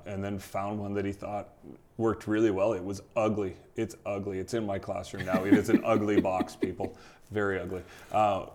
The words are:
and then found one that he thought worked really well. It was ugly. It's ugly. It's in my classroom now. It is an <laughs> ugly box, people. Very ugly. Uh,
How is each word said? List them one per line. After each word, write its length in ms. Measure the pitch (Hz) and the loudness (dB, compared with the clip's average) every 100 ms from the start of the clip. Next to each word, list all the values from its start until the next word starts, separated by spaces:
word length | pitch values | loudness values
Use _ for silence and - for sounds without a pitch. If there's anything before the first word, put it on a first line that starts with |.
| - | -8
and 160 | 98 | -6
then 140 | 101 101 | -4 -6
found 420 | - 98 101 107 | -6 -6 -4 -4
one 140 | 101 101 | -4 -2
that 100 | 98 | -2
he 80 | |
thought 400 | 98 - 104 - - 85 64 - - | -4 -6 -8 -8 -16 -20 -20 -14 -2
worked 300 | 113 107 - | 0 0 0
really 240 | 107 110 | 4 4
well. 220 | 95 101 | 4 2
It 100 | 98 | 0
was 180 | 92 98 - - | -4 -8 -6 0
ugly. 400 | 110 104 95 87 - - | 2 2 -2 -6 -10 -4
It's 180 | 110 - - | -4 -4 -6
ugly. 340 | 101 101 95 | -4 -2 -4
It's 140 | 92 | -2
in 120 | 117 107 | -2 -2
my 120 | 98 | -4
classroom 460 | 98 92 90 98 92 | -4 -6 -6 -6 0
now. 200 | 92 95 | 2 6
It 80 | |
is 160 | 101 101 | 4 6
an 120 | 110 | 4
<laughs> 40 | - | 6
ugly 340 | 110 104 101 | 2 4 2
box, 360 | 92 92 107 - | 2 0 -2 -4
people. 400 | 95 90 95 - - - - | -4 -4 -6 -8 -20 -20 -8
Very 280 | 104 101 95 | -2 0 0
ugly. 200 | 87 92 - - - | -4 -8 -10 -16 -2
Uh, 360 | 107 107 95 - | 2 4 2 -4